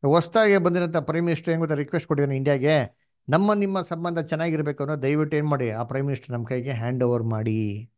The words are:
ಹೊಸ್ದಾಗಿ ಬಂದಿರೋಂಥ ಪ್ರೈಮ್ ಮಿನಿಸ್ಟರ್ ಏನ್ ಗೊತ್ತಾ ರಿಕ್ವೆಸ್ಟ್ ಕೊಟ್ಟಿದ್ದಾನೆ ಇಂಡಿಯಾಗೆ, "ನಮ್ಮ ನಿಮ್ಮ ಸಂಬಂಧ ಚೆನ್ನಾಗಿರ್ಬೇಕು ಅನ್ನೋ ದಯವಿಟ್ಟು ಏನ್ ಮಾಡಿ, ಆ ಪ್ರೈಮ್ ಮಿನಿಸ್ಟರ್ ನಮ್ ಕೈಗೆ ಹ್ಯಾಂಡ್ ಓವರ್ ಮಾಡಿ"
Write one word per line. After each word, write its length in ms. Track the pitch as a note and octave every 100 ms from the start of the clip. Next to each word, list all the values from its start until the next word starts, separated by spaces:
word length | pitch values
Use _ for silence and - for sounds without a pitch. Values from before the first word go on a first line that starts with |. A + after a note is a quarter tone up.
| C#3+
ಹೊಸ್ದಾಗಿ 520 | D#3+ E3 A3+ A3 G3
ಬಂದಿರೋಂಥ 400 | F3 F3 F3 E3
ಪ್ರೈಮ್ 280 | C#3 E3 E3+
ಮಿನಿಸ್ಟರ್ 260 | E3 E3+
ಏನ್ 80 | E3
ಗೊತ್ತಾ 160 | E3 D3
ರಿಕ್ವೆಸ್ಟ್ 320 | C#3+ E3+ -
ಕೊಟ್ಟಿದ್ದಾನೆ 300 | C#3+ C#3+ C3+
ಇಂಡಿಯಾಗೆ, 600 | C#3 C#3 C#3 D#3 A2+ _ _ _ -
"ನಮ್ಮ 240 | D#3 G3+
ನಿಮ್ಮ 280 | G#3 G3+ F#3+
ಸಂಬಂಧ 380 | E3+ E3 F3 E3+
ಚೆನ್ನಾಗಿರ್ಬೇಕು 640 | D#3+ D#3 E3 D#3+ D3 C#3
ಅನ್ನೋ 180 | C#3+ D3+
ದಯವಿಟ್ಟು 360 | C3+ D3 D3+ D3+
ಏನ್ 100 | D3+
ಮಾಡಿ, 240 | C#3+ B2
ಆ 120 | G#2+
ಪ್ರೈಮ್ 220 | A#2 C3 C#3
ಮಿನಿಸ್ಟರ್ 260 | C3+ -
ನಮ್ 140 | A#2+ A#2
ಕೈಗೆ 260 | B2+ B2+
ಹ್ಯಾಂಡ್ 320 | B2 A2+ B2+
ಓವರ್ 200 | B2 A#2+
ಮಾಡಿ" 680 | A2+ A2 A2 A2 G#2+ G#2 A#2